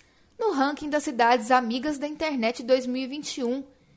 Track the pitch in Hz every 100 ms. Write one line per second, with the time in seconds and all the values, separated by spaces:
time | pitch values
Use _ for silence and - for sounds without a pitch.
0 | _ _ _ - 440 277 277 285 302 294
1 | 302 240 233 247 220 254 233 254 302 277
2 | 294 302 311 269 226 233 233 262 247 254
3 | 254 294 285 - 240 269 277 _ _